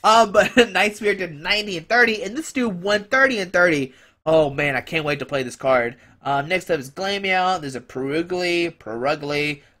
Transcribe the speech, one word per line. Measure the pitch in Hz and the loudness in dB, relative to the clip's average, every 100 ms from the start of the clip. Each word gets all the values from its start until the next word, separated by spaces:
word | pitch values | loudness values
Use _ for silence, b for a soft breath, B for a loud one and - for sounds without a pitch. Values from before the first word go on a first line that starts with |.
Um, | 202 226 214 | 4 6 6
but | 208 196 254 | 4 4 4
<laughs> | 226 | 4
Night | 185 208 208 | 2 0 0
Spear | 208 | -4
did | 190 175 | -2 -6
ninety | 147 175 208 208 170 | -8 -4 -4 -4 -8
and | 160 | 0
thirty, | 240 226 214 | 2 2 0
and | 196 | -6
this | 262 - | -8 -6
do | 262 233 | -2 -2
one | 175 196 208 | -2 -2 -2
thirty | 202 262 269 220 | 0 2 2 2
and | 180 | 0
thirty. | 175 180 147 131 b b b | 4 4 2 -2 b b b
Oh | 156 160 143 | 2 4 2
man, | 139 147 | 0 -2
I | 127 | -2
can't | - 165 | -4 -4
wait | 151 143 | -2 -4
to | 127 | -4
play | 139 | -4
this | 123 | -4
card. | - 135 127 117 - b b | -4 2 2 0 -6 b b
Um, | 139 139 151 | -4 -2 0
next | 180 - | -2 0
up | 156 | -4
is | 131 | -4
Glameow. | 175 196 202 190 185 185 180 | -8 -4 -4 0 2 2 0
There's | 139 | -4
a | 131 | -10
Perugly, | - 131 135 156 175 180 175 175 170 | -10 -8 -4 -4 -2 -2 0 0 -2
Perugly, | - 107 117 135 156 143 147 147 143 b b | -6 -10 -4 -2 -2 -4 -4 -4 -6 b b